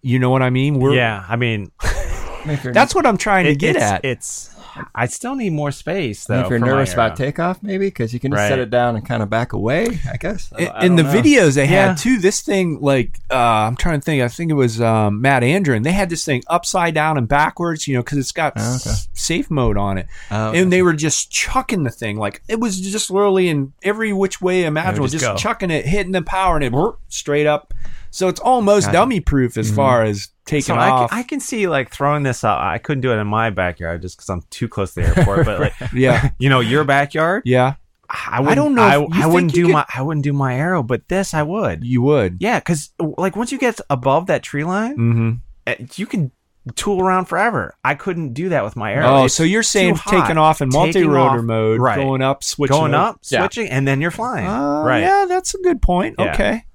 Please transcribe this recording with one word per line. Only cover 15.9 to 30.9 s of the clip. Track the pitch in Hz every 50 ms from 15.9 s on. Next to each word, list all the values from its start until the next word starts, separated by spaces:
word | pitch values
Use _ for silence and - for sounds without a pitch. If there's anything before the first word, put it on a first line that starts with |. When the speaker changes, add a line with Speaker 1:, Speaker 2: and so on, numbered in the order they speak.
| 180
Speaker 1:
had | 202 196 180
this | 170 151 -
thing | - 143 123 - -
upside | 165 170 - - - 190 175 170 160
down | 156 151 156 160 147
and | 120 107
backwards, | 143 143 151 165 - - 175 170 165 151 -
you | - 135
know, | 123 120
'cause | - - 143
it's | 131 - -
got | - 160 143 -
Speaker 3:
Oh, | 113 107
okay. | 117 127 127 - -
Speaker 1:
s-, | 107 - - - -
safe | - - - 165 170 285 -
mode | 165 143 123 113 104
on | 101 101 101 98 95
it. | - - - - - -
Speaker 3:
Oh, | 104 107 110 110 110
Speaker 1:
And | 170 185 185 180
they |
Speaker 3:
okay. | 185 185
Speaker 1:
were | 180 160
just | 151 151 160 - - - _
chucking | - - - - - 254 254 - 233 190 151
the | 123
thing. | - - 120 110 101
Like, | 107 107 101 101 - - -
it | 220 226
was | 233 233 190 190
just | 185 196 190 214 - -
literally | 180 196 202 202 190 190 185 175
in | 160 143 139 135 - _ -
every | 190 208 220 220 214 202
which | 190 196 190 - -
way | - 185 185 185 175
imaginable, | 160 151 156 - 185 185 156 143
Speaker 2:
just | 123 135 160 135
Speaker 1:
just | 120 101
Speaker 2:
go. |
Speaker 1:
chucking | 95 - 214 233 - 202 180
it, | 165 147 -
hitting | 131 175 208 196 180 190
the | 185 165
power, | - 196 190 190 185 170
and | 151 143
it, | 123 113
whoop, | 139 170 226 - - - -
straight | - - - - 143 147 147
up. | 151 147 147 - _ - - - - - - - -
So | - - 185 185
it's | 180 -
almost | - 240 262 247 214 196 208 208 170
Speaker 3:
Gotcha. | 101 - -
Speaker 1:
dummy | 233 254 254 185
proof | - - 143 135 127 120 - 113
as | 110
Speaker 3:
Mm-hmm. | 110 107
Speaker 1:
far | 104 139 135 123 120 113
as | 110 104 98 - - _ _ _
taking | - 151 151 - - 175
Speaker 2:
So |
I | - 156
c-, | 190